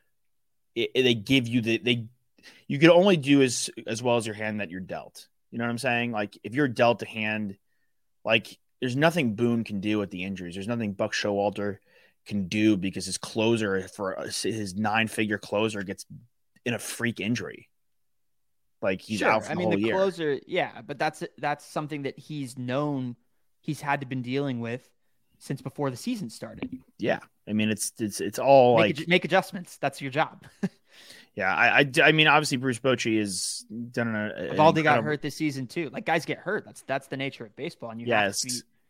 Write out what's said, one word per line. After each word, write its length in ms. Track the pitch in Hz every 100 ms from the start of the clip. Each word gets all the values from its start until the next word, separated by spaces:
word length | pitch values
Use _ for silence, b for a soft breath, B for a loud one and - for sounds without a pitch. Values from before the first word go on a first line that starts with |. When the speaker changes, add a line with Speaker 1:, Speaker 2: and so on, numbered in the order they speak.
| _ _ _ _ _ _ _ 117
Speaker 1:
it, 160 | 113 127
it, 80 |
they 100 | 127
give 360 | 117 98 135 117
you 100 | 123
the, 180 | 113 113
they, 280 | 113 120 110 _ _ _ B B -
you 100 | 139
can 100 | 165
only 280 | 170 202 170
do 240 | 135 139
as, 280 | 131 117 - - -
as 160 | 110
well 140 | 123 120
as 100 | 110
your 100 | 104
hand 260 | 107 104
that 100 | 95
you're 80 | 92
dealt. 480 | 90 80 58 - - _ _
You 80 | 117
know 80 | 120
what 60 |
I'm 60 | 120
saying? 360 | 131 120 120
Like, 240 | 110 104 -
if 140 | 104 123
you're 140 | 143
dealt 320 | 113 120 110
a 40 | 110
hand, 520 | 113 107 107 104 98 _ _ _ _ _ _
like, 360 | 107 113 - - _ _
there's 160 | 127 127
nothing 380 | 160 170 123
Boone 300 | 104 120 117
can 160 | 110 104
do 180 | 104 107
with 140 | 98
the 120 | 92
injuries. 300 | 92 92 87
There's 140 | 92 98
nothing 260 | 117 107
Buck 180 | 95 110
Showalter 680 | - 104 101 101 101 101 98 b b b b -
can 200 | 104 90
do 300 | 107 107 101
because 300 | 92 95 92
his 100 | 90
closer 680 | - 113 110 117 104 95 92
for, 320 | - 95 -
uh, 60 | -
his 500 | - 101 110 98 92
nine-figure 640 | 107 110 110 - 110 104
closer 420 | - 104 110 104
gets 240 | 95 95 - - - _ _ _ 120
in 100 | 113
a 40 |
freak 400 | - - 117 107
injury. 480 | 98 120 82 55 - _ _ _ _ _ _ _ _ _ _ _
Like, 220 | 98 95
he's 180 | - 104
Speaker 2:
Sure. 100 | 107
Speaker 1:
out 140 | 110 107
for 60 |
Speaker 2:
I 20 | 165
Speaker 1:
the 20 |
Speaker 2:
mean, 100 | 180
Speaker 1:
whole 80 | 170
Speaker 2:
the 60 |
Speaker 1:
year. 120 | 113 185
Speaker 2:
closer, 440 | 196 170 151 139 -
yeah, 360 | 175 127 - 117
but 140 | 147
that's, 240 | 156 - 175 -
that's 260 | 147 147 -
something 380 | 165 151 151
that 160 | 135 -
he's 400 | - 151 131 127
known 560 | 123 131 147 139 127 120 _ _ _ _
he's 200 | - 143
had 200 | 143 143
to 40 | 131
been 160 | 131
dealing 380 | 120 135 143 120
with 280 | 117 123 - _ _ _ _ _
since 240 | - 143
before 260 | 131 - 143
the 80 | 123
season 320 | 233 240 117
started. 400 | - - - - - - _
Speaker 1:
Yeah. 220 | 87 - - _ -
I 40 |
mean, 160 | 107 107
it's, 220 | 107 - -
it's, 240 | 110 -
it's 160 | 92 104
all, 400 | 123 139 123 117
Speaker 2:
Make 200 | 107 139
Speaker 1:
like 60 | 165
Speaker 2:
adju-, 40 |
make 160 | 180 165
adjustments. 520 | 185 - 180 175 -
That's 220 | 139 -
your 120 | 139
job. 340 | 135 135 - - _
<laughs> 80 | 196 - _ B B B B
Speaker 1:
Yeah, 220 | - 95 87
I, 220 | 117 110
I 60 |
d-, 180 | 143 127
I 100 | 151
mean, 160 | 156 156
obviously, 300 | 147 151 131
Bruce 220 | 131 113
Bochy 380 | 131 123 120 110
has 460 | 104 92 - - - 110 120
done 180 | 123 117
an, 220 | 110 107
an 180 | - 76
Speaker 2:
Eovaldi 80 | -
got 200 | 156 165
Speaker 1:
incredible 280 | 151 139 113
Speaker 2:
hurt 140 | 147
this 120 | 147 -
season, 280 | 156 135 127
too. 240 | 170 147
Like, 140 | 131 117
guys 200 | 165 147
get 140 | 131
hurt. 260 | 175 202 -
That's, 160 | -
that's 260 | - 135 -
the 80 | 135
nature 300 | 135 - 113
of 100 | -
baseball, 360 | 156 - 117
and 100 | 113
you 100 | 117
have 240 | 110 101 95
to 120 | 131
Speaker 1:
Yes. 120 | 123
Speaker 2:
be, 80 | - _